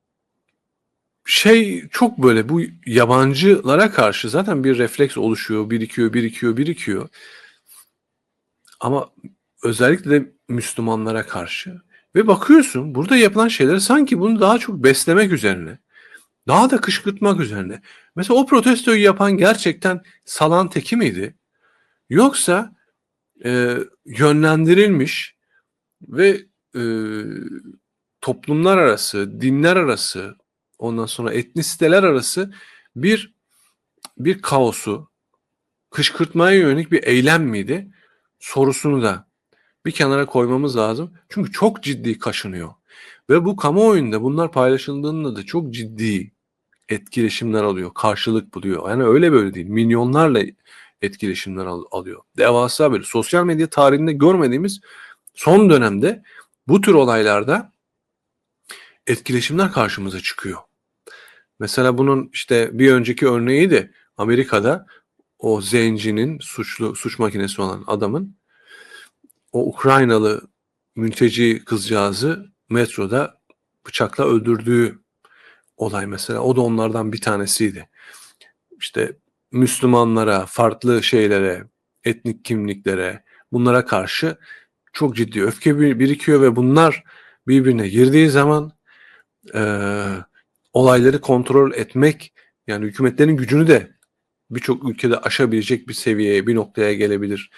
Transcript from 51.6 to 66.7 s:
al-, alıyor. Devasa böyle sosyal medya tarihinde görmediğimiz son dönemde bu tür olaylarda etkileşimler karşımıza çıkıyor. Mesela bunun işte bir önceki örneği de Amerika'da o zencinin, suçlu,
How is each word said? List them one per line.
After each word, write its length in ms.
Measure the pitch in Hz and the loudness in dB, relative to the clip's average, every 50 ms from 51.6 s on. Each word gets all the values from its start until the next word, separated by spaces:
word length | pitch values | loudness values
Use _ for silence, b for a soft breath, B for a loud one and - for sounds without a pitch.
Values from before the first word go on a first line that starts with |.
| 95 | -10
al-, 200 | 92 87 87 - - | -10 -10 -12 -12 -10
alıyor. 300 | - 95 92 92 90 - _ _ - | -12 -12 -12 -12 -18 -20 _ _ -2
Devasa 540 | - - 120 120 120 123 123 - - 156 147 | 2 2 4 4 2 0 0 0 0 0 2
böyle 120 | 123 98 98 | 2 0 -4
sosyal 420 | - - 117 110 - - 175 175 | -4 -4 -4 -2 0 0 0 0
medya 220 | 180 165 156 165 | 0 0 -2 -2
tarihinde 460 | 156 - - 143 139 139 143 156 165 151 | -2 2 4 4 6 4 4 0 -2 0
görmediğimiz 640 | 139 143 170 190 185 156 127 120 143 180 202 196 - B B B B B B B B B _ _ | 2 4 4 4 4 2 0 0 -2 -4 -4 -6 -8 B B B B B B B B B _ _
son 360 | - - 151 170 202 214 190 | -4 2 4 6 6 8 8
dönemde 540 | 156 135 120 107 98 101 120 175 233 226 b b b b b b _ _ - | 6 6 4 2 0 0 0 -2 -2 -4 b b b b b b _ _ -2
bu 140 | - 151 202 | 2 2 2
tür 120 | 196 220 185 | 4 4 4
olaylarda 800 | 151 135 120 117 110 107 107 104 104 104 123 156 214 240 - _ _ _ _ _ _ _ _ _ _ _ _ _ _ _ _ _ _ _ B B B B B B B B | 4 4 4 2 2 2 2 0 0 0 -2 -2 -2 -4 -8 _ _ _ _ _ _ _ _ _ _ _ _ _ _ _ _ _ _ _ B B B B B B B B
etkileşimler 640 | - 123 - - - 123 123 123 - 147 175 196 190 | -4 -4 -4 -4 -4 -4 -4 -2 -2 -2 -2 -2 0
karşımıza 480 | - 139 113 101 - - 98 98 92 92 | 0 -2 -2 -2 -2 -6 -10 -10 -10 -10
çıkıyor. 380 | - - - - - 98 87 - - _ _ _ _ _ _ _ _ B B B B B B B B B _ - | -10 -12 -12 -10 -12 -12 -12 -12 -16 _ _ _ _ _ _ _ _ B B B B B B B B B _ -10
Mesela 380 | 110 101 - - 127 127 123 | -8 -6 -2 0 2 2 2
bunun 320 | 123 135 139 139 135 - - - | 2 2 0 0 -2 -4 -8 -12
işte 460 | - - - 127 117 117 - - 113 | -10 -4 -2 0 0 0 -2 0 2
bir 120 | 131 135 | 4 6
önceki 360 | 131 127 120 120 120 - 147 | 6 4 2 -2 -2 0 0
örneği 440 | 135 120 120 117 123 135 143 175 196 | 0 2 0 0 0 2 2 2 2
de 200 | 160 107 95 b b b b b b | 2 0 0 b b b b b b
Amerika'da 680 | - 104 110 120 123 135 131 - 104 101 120 156 190 b b b b b b _ _ _ _ _ - | -6 -2 0 0 0 0 0 0 0 2 0 -2 -2 b b b b b b _ _ _ _ _ -6
o 220 | - 113 110 104 | -2 -2 -2 -2
zencinin, 800 | 98 98 110 120 113 113 110 107 104 110 107 107 117 147 160 139 | -2 -2 0 0 2 0 -2 -2 -4 -4 -2 -2 -4 -4 -6 -10
suçlu, 560 | - - - - 110 - | -14 -16 -12 -12 -12 -12